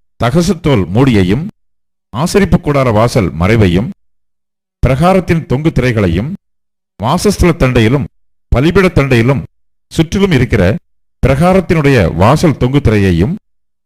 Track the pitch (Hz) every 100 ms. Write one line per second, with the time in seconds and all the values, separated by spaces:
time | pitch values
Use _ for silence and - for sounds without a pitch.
0 | _ - 117 147 170 170 156 127 85 101
1 | 139 107 90 113 190 - _ _ _ _
2 | _ 107 170 208 190 175 - 139 127 107
3 | 120 131 87 76 90 117 98 87 147 -
4 | _ _ _ _ _ _ _ _ - 131
5 | 175 190 180 165 - 127 156 - 127 113
6 | 98 85 131 196 _ _ _ _ _ -
7 | 107 170 214 190 175 - 131 123 110 139
8 | 82 _ _ _ _ 113 151 175 180 160
9 | 135 123 117 147 - _ _ _ _ -
10 | 160 208 196 135 127 113 90 139 - _
11 | _ _ 123 135 175 190 185 165 139 131
12 | 82 80 101 151 175 127 123 139 127 107
13 | 98 85 104 202 - _ _ _